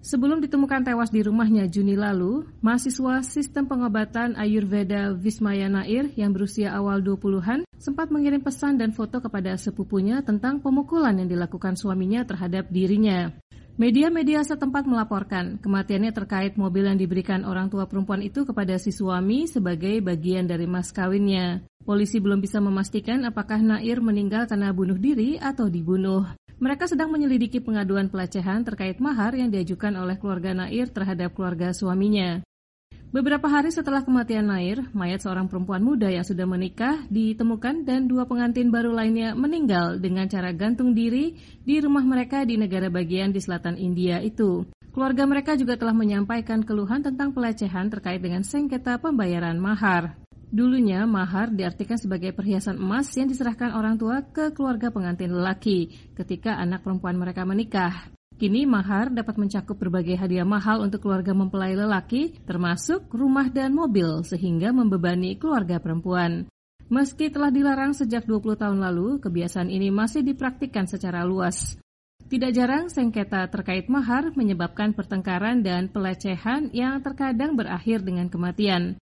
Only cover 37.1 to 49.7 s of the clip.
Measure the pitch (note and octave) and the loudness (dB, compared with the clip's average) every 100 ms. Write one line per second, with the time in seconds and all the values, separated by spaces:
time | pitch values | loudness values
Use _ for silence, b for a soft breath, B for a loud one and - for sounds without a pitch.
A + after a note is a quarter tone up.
37.1 | G#3 A3 A3 A3+ A3 A#3+ D#4+ C4+ C4 B3+ | 0 0 2 0 0 -2 -2 0 0 2
38.1 | B3+ B3 A#3+ A#3+ A#3+ A#3+ A#3 A#3 A3+ A3 | 0 0 0 0 2 2 2 2 2 2
39.1 | A3+ A3+ A3 C#4+ E4 C4+ F3+ E3+ F3 F#3 | 2 0 0 0 2 2 2 2 0 -2
40.1 | F#3 F#3+ G3+ F3+ E3+ G#3 A#3 B3+ A3+ A#3 | 0 0 -2 -4 -2 0 2 4 4 2
41.1 | B3 D#4+ E4 B B - D4+ C#4+ C#4+ C4 | 0 -2 -4 B B 0 2 4 4 4
42.1 | B3+ B3 C#4 B3 A3+ G#3 F#3 F#3+ F3 E3+ | 2 0 0 2 2 2 0 0 0 0
43.1 | F#3 G3 G3 F#3+ F3 F3 E3+ F#3 F3 F3+ | 0 0 0 -2 -4 -4 -2 -2 0 2
44.1 | F3 G#3+ G#3+ G#3 F3 F3+ - - - C4+ | 0 -2 2 2 2 -4 -10 -10 -4 0
45.1 | C4 C#4 C#4 C#4 D4+ B3 A#3+ A3+ A3+ G#3+ | 2 4 2 2 0 0 0 2 2 2
46.1 | G3+ G3+ A#3 A3+ A3 A3 G#3+ G3+ C4 C#4+ | 0 0 -2 -2 -2 0 -2 0 -2 -2
47.1 | C4 C#4+ C4+ A#3+ A3 G3+ F3+ G3 G#3+ F#3 | -2 -2 0 -2 -2 -4 -2 -4 -4 -6
48.1 | F3+ F3+ F3 G3 C#4+ D4 B3+ B3 B3 E4 | -4 -2 -2 -2 -2 -2 -2 -4 -2 0
49.1 | C#4 F#3 F3 E3+ E3 F#3+ | 0 2 0 0 0 0